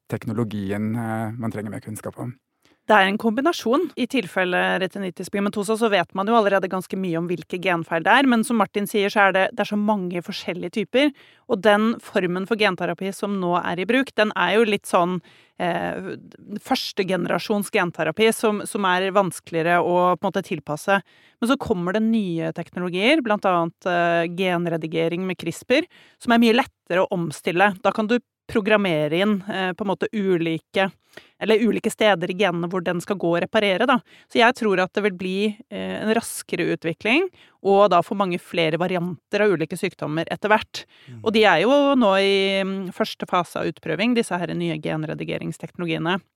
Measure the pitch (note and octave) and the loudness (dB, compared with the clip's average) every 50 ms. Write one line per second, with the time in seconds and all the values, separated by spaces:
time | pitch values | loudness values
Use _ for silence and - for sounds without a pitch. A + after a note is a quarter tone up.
0 | _ - - G#2+ - B2 C3+ C3+ A#2+ G#2 G2 G#2 G2 F#2+ G2+ G#2 G#2+ G#2+ A2+ A#2+ | _ -8 -8 -6 -6 -4 -4 -2 -4 -4 -4 -6 -4 -4 -4 -4 -2 -4 -4 -4
1 | A#2 A2+ A2+ A2 A2+ G#2+ A2 A#2+ A2 A2 - G#2+ G#2 A2 F#2+ - - - G#2+ - | -4 -4 -4 -4 -6 -6 -6 -6 -6 -6 -6 -6 -8 -8 -10 -10 -10 -12 -12 -10
2 | - A2 - - - B2 A#2 _ _ _ _ _ _ _ _ _ _ - G#3+ G#3 | -10 -12 -10 -10 -10 -12 -12 _ _ _ _ _ _ _ _ _ _ 2 4 4
3 | F#3+ F#3+ G3 G#3+ - A3+ G#3+ B3 C4+ E4+ F4 - - A3 B3 D#4+ F#4 D4 - - | 4 2 0 0 -2 0 2 2 2 2 0 0 0 0 0 0 0 -2 -4 -4
4 | B3+ - - B3+ F3 D#3 - F#3+ F#3 F3+ F3+ F3+ F#3 F#3 F#3 F#3 F#3 F3+ - G3+ | -4 -2 -2 -4 -4 -2 -2 -2 0 0 0 0 2 2 0 0 -2 -4 -4 -6
5 | G3 F#3 E3 - F#3 - - G3+ G3+ G#3 G#3 G#3+ G3+ F#3+ A3+ G#3 A#3+ A3 G3+ F#3+ | -8 -8 -8 -10 -10 -6 -4 -2 -2 -2 -2 -2 -2 -2 0 2 2 0 2 0
6 | - - - A#3+ A#3 G#3+ A#3 A#3 G#3 G3+ G3 F#3+ F#3 F#3 G3 F#3+ F3 - - F#3+ | -2 -4 -4 -4 0 2 2 4 4 4 2 2 0 0 -4 -6 -6 -6 -6 -4
7 | F#3+ F#3 D#3+ E3 F3 F3 F3+ D#3+ D#3 - - F#3 E3+ F#3+ F3 E3 D#3+ - E3+ E3 | -2 -2 -2 -2 -2 -4 -6 -6 -6 -8 -8 -4 0 0 0 0 -2 -2 -2 0
8 | D#3 F#3+ A3 B3+ C#4 C4+ A#3+ A3+ A3 - A#3+ A3 G3 - - G#3 G3+ - - G#3 | 4 4 4 6 6 4 4 2 2 2 2 0 0 0 0 -4 -4 -2 -2 0
9 | G3 G3+ - A3 G3+ F#3+ F#3 F#3+ F#3+ - - - G#3 - G#3 G#3 G#3 G#3+ G#3+ G3+ | 0 2 4 4 4 4 4 2 0 0 0 -4 -4 -2 -2 -2 0 0 0 -2
10 | F3+ F3 F3+ F3 E3 - F#3 - - - F3 F3 F3 F3 - A3+ G3 - - B3+ | -2 -4 -6 -6 -8 -8 -10 -10 -8 -8 -8 -6 -8 -6 -4 -4 -4 0 2 2
11 | C#4+ D4 C#4 _ - _ _ _ _ - A#3 G3 F3 G#3+ G3+ G3+ A3 A3+ A3+ - | 2 2 0 _ -20 _ _ _ _ -4 -2 2 4 6 6 6 4 0 -2 -4
12 | - - - G#3+ F3+ E3+ F3 F#3 F#3+ - A#3 G3 G#3+ G3+ F#3 - F3+ E3+ E3+ - | -6 -4 -2 -2 0 0 -2 -4 -4 -4 -2 0 0 0 0 -2 -4 -6 -6 -6
13 | F#3 G3 F#3+ - - G3+ G3+ G3 F3+ F3 F3 F3 - F#3 F3+ E3 F#3+ F#3+ A#3+ C4 | -8 -10 -8 -6 -6 -6 -4 -2 -2 0 0 0 -2 -2 -4 -4 -2 0 0 0
14 | C4+ - - - G#3+ G#3+ - F#3+ F3+ E3+ F#3+ G#3+ A#3 G#3+ G#3 - - - - F#3+ | 0 -2 0 0 0 0 0 -2 0 2 2 2 2 2 0 -4 -4 0 2 2
15 | E3+ F3+ F#3 F3 - - - _ _ _ _ - F#3 F3 E3+ F3 F3 F3 - - | 2 2 -2 -4 -8 -12 -20 _ _ _ _ -6 -4 -4 -2 -2 -4 -6 -6 -8
16 | F#3 F3+ - - - - - - - - G#3 A3 - - C4 - - - - - | -8 -10 -12 -12 -14 -20 -20 -20 -16 -14 -14 -10 -4 -4 -4 -4 -4 -8 -6 -4
17 | G3 F3 F#3 F3 E3+ - F3+ F3 - - G#3+ G3+ G3 - - G#3 F3+ F3 - - | -2 -2 -2 -2 0 0 -2 -2 0 -2 -2 -2 -2 -2 0 0 0 0 -2 -4
18 | D#3+ D#3 D#3+ - A3 A3+ A3 - - A3 G#3 G3+ - - - G#3+ G3+ F#3 F3+ F#3 | -4 -2 2 2 2 2 2 2 0 0 0 0 -4 -6 -4 -2 0 2 2 2
19 | F#3+ F#3+ F3+ G3+ G3 E3+ - - - - E3 E3 D#3+ E3+ F3 F3 D#3+ F3 F3 F3+ | 0 2 2 2 2 2 -2 -8 -12 -6 -4 -2 2 2 2 2 4 2 2 4
20 | F3+ F3+ F3+ E3+ - G3 - G3 E3+ - F#3+ D3+ - - D3 D#3 - - G3 G3 | 4 2 2 0 -2 -4 -2 -4 -4 -4 -8 -8 -6 -8 -8 -4 0 2 2 2
21 | - _ _ _ _ _ _ - A#3+ A3+ C#4 C4+ - - A#3 F3+ F3 F3+ F#3+ A3 | 0 _ _ _ _ _ _ -4 0 0 0 0 0 -4 -2 -2 -2 -2 0 0
22 | A3 A3+ A3+ A3+ G3+ F3+ E3+ E3 D#3+ E3 D#3+ F3 E3 - - F#3 F3+ F3+ E3+ F#3 | 0 2 2 0 0 -2 -2 -4 -4 -4 -6 -8 -10 -10 -8 -6 -6 -4 -2 0
23 | G3+ A#3+ D#4 E4 B3 A3 G#3 G#3 - G3 F3+ E3+ E3 E3 - _ - F#3+ F3 F3 | 2 4 4 2 2 0 0 2 2 2 2 2 0 -2 -4 _ -4 -2 0 2
24 | E3+ E3+ E3+ E3+ E3 E3+ F3 F3 F#3+ F#3 F3+ E3+ F3 E3+ E3 D#3+ E3 D#3+ D#3+ D#3+ | 2 2 2 2 0 -2 -2 -2 0 0 0 0 -2 -2 -2 -4 -4 -4 -2 -2
25 | E3 E3 F3 F3 F#3 F#3 F3 - - E3+ D#3 - - - B3 D4+ F4 - _ - | -2 -2 -2 -4 -4 -6 -6 -6 -8 -8 -8 -8 -2 0 0 0 0 -2 _ -20
26 | - _ _ - - B3 A#3 A#3 A#3+ A3+ G#3+ B3 C4+ - _ _ _ - E3+ F3+ | -20 _ _ -8 0 2 4 4 6 4 4 2 0 -2 _ _ _ -2 0 0
27 | F#3+ - G3+ F3 E3+ - C#3+ - - G3 E3 F3 G3 G#3 F#3 - - G3 - - | 0 0 -2 -4 -4 -6 -6 -6 -4 -2 2 4 4 2 2 0 -2 0 0 0
28 | A3 G3+ A#3+ A#3+ - _ _ _ _ - - A#3 F#3+ G#3 G#3+ G#3 G3+ F#3 E3 D3+ | 0 0 0 -2 -2 _ _ _ _ -4 -2 0 2 4 2 2 2 2 0 0
29 | D3+ D3 D#3 F3 G3 G#3+ G#3+ F#3+ F3 G#3 F3+ F#3+ F#3+ F#3 F3+ - D3+ G3 F3+ - | 0 0 0 0 2 0 0 -2 -4 -6 -6 -4 -4 -4 -4 -4 -4 -4 -4 -4
30 | G3+ - - G#3+ F#3+ F#3+ F3+ E3 E3 E3 E3 D#3+ _ _ - G3 F#3+ G3 - _ | -4 -4 -4 -2 0 0 0 0 0 -2 -4 -6 _ _ -2 0 0 0 -2 _
31 | _ _ - - - _ _ - - F#3+ A3 G#3 A#3+ G#3+ G3 F#3 - A3 - - | _ _ -20 -20 -20 _ _ -6 0 2 2 4 4 2 0 0 -2 -4 -2 2
32 | A3+ G#3+ G3 E3+ E3 F3+ F#3 F3+ G#3 F#3 F3 E3+ E3+ F3 G3 F#3 E3+ F#3 F3 F3 | 4 4 4 2 0 -4 -2 0 0 0 0 -2 -4 -4 -4 -4 -4 -2 -4 -4
33 | - - G#3 F3+ - E3+ E3+ E3+ F3+ - - A3 G#3+ G3+ F#3 F3+ A#3+ B3+ C4 G3+ | -4 -4 -4 -2 0 0 0 0 -2 0 0 0 2 2 2 2 2 2 2 0
34 | - _ - - _ _ - B3 A3+ A#3 B3 - A#3 G#3+ F#3+ F3+ F#3 F3+ - G#3+ | 0 _ -20 -20 _ _ 2 4 4 4 4 2 0 0 2 2 0 0 -2 -2
35 | G3 G#3 F#3 F3 F#3+ F#3 F#3 F#3+ G#3 G#3+ G#3 - - - G#3 F#3+ F#3+ F#3 F#3+ F#3 | -2 -2 -2 -4 -6 -4 -2 0 -2 -2 -2 -6 -14 -14 -10 -8 -8 -6 -6 -4
36 | - G#3+ A3 A#3 - - - - - - - F3 E3+ D#3+ E3 E3 - D#3+ E3 - | -2 0 0 0 -2 -4 -12 -12 -10 -8 -4 -4 -2 -2 -2 -2 -4 -6 -6 -4
37 | - G#3 B3 D#4+ G4 F4+ _ _ - _ _ _ - F#3+ G3 G3 G3+ G#3 F#3 F3 | 0 2 2 2 0 -2 _ _ -20 _ _ _ 0 4 6 6 6 6 6 4
38 | E3+ - G#3 G3 G3+ F#3 F3 E3 - - - F3 E3 D#3 D#3+ D#3 F3 F3 F#3 F3 | 2 0 -2 -2 -2 -2 -2 -6 -6 -6 -2 0 0 0 0 0 -2 -2 -2 -2
39 | E3+ F3+ E3+ - _ - - G3+ G#3 G#3+ F3+ D3 D#3+ - F#3 E3+ - F3+ - - | -2 -4 -6 -10 _ -4 0 2 2 2 2 2 -2 -4 -6 -6 -6 -6 -6 -6
40 | D3+ C#3+ D3+ E3 E3 - - - - G3+ G#3+ A3 - _ - - - _ _ _ | -8 -4 -4 -4 -4 -4 -6 -4 2 2 2 2 2 _ -14 -16 -16 _ _ _
41 | - - B2 A2+ G#2+ A3 G3+ A3 G#3+ G3 F3 D#3 F#3 A#3 C#4 C#4+ C#4 C#4 C#4+ C4 | -20 -20 -12 -4 -2 0 4 6 6 6 6 6 4 4 4 4 4 4 4 4
42 | A#3 G3 F#3+ G3 G3 G3 G3 G3 F#3+ G3 G3 F#3+ G3 F#3+ F#3+ G3 F#3+ F3+ - - | 4 4 4 4 4 2 2 2 2 0 0 0 -2 -2 -4 -4 -6 -6 -4 -4
43 | A3 - - - - - - F3+ E3 - - - E3+ E3+ D#3+ - - E3 D#3 D#3 | -4 -4 -4 -10 -6 -2 0 -2 -2 -2 -4 -6 -4 -6 -6 -6 -6 -6 -4 -2
44 | G#3 A#3+ B3 A#3 A3+ - F3+ F3 F3 E3 E3+ E3+ F3 E3+ D#3+ D#3 D#3 E3 D#3+ D#3 | 0 0 0 0 0 -2 -4 -6 -6 -4 -4 -4 -4 -4 -4 -4 -4 -4 -4 -4
45 | D#3 D#3 D#3 D3+ D#3+ D#3+ D#3+ - E3 E3 E3 - - E3 _ - F3 E3 D#3+ D#3+ | -4 -6 -8 -8 -8 -8 -8 -6 -6 -8 -10 -10 -14 -14 _ -8 -6 -4 -4 -2
46 | D#3+ E3 F#3 G3 _ _ _ | -2 -2 -2 -2 _ _ _